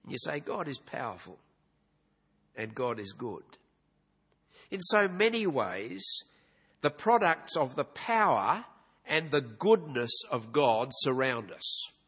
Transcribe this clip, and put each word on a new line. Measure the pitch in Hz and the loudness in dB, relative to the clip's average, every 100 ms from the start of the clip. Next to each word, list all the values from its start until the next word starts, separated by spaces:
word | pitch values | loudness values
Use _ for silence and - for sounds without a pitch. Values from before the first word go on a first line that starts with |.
And | - | -10
you | 131 | -8
say, | 160 147 | -6 -6
"God | - 220 160 | -6 -8 -8
is | 131 | -10
powerful | - - 120 92 - - _ _ _ _ _ _ _ _ _ _ _ 117 | -12 -10 -8 -10 -16 -20 _ _ _ _ _ _ _ _ _ _ _ -12
and | 110 | -10
God | 110 123 113 | -4 -4 -4
is | 101 | -10
good." | - 120 92 - - _ _ _ _ _ _ _ _ _ - - | -10 -10 -10 -16 -20 _ _ _ _ _ _ _ _ _ -20 -12
In | 196 | -4
so | 180 214 202 | 2 4 2
many | 180 220 226 202 | 2 0 2 0
ways, | 139 101 92 110 98 98 - - _ _ _ _ _ | 0 -2 -4 -8 -8 -8 -8 -10 _ _ _ _ _
the | 147 | -4
products | - 214 233 190 160 - 170 | -2 2 4 6 2 -2 -2
of | 135 139 | -2 -2
the | |
power | 139 - - 226 208 117 98 180 240 _ _ _ | -6 -6 0 2 4 4 2 0 -2 _ _ _
and | - 156 160 | -2 -2 2
the | 147 | 0
goodness | 123 107 196 220 156 127 120 - - | 0 -2 6 6 4 -4 -2 -4 -4
of | 127 110 | -6 0
God | 127 139 110 131 | 4 4 4 0
surround | - 143 131 131 117 101 | -2 0 2 0 0 -6
us. | - - - - _ | -10 -8 -6 -8 _